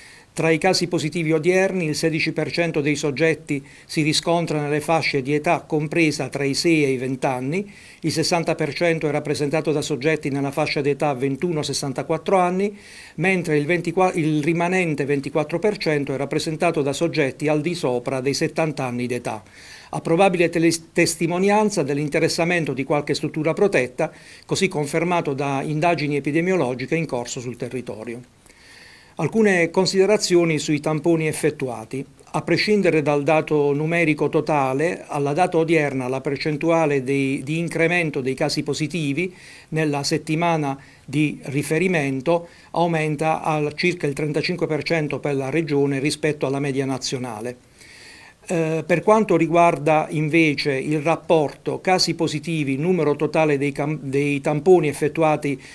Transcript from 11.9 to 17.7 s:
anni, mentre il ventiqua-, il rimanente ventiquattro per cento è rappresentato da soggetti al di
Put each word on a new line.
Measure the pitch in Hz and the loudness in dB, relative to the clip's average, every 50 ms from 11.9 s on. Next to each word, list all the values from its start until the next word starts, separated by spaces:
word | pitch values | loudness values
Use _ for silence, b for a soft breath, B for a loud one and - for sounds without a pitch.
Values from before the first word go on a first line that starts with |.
| 127 - 139 - 165 160 - - 196 185 | -4 -6 -4 -2 -4 -4 0 2 2 4
anni, | 180 175 185 185 202 208 202 B B B B B B B B | 4 2 2 0 -2 -2 -4 B B B B B B B B
mentre | - 156 185 190 185 165 170 151 147 | -2 0 2 2 2 2 2 2 2
il | 147 | 2
ventiqua-, | 147 175 170 156 170 165 185 185 185 - | 2 0 0 0 -2 0 2 2 2 2
il | - 156 156 151 151 139 | 2 0 2 2 2 2
rimanente | 156 170 170 170 170 190 185 180 165 151 - 147 | 0 0 0 0 2 2 0 0 0 0 -2 0
ventiquattro | 131 143 143 139 135 - 160 151 147 - 165 | 0 0 -2 -2 -2 -2 -2 -2 0 -2 0
per | 170 214 208 202 | 0 0 0 0
cento | - 165 151 147 139 143 139 | 0 0 0 0 0 -2 -2
è | 127 | -4
rappresentato | 139 139 - 156 - 165 160 156 185 170 165 165 | -4 -2 -2 -2 -2 -2 -2 0 0 0 2 2
da | 139 143 | 0 0
soggetti | 135 - 170 165 139 151 147 131 123 - 151 147 | 0 0 -2 0 2 0 0 0 -2 -2 0 0
al | 151 151 | 0 0
di | 139 170 | 0 -2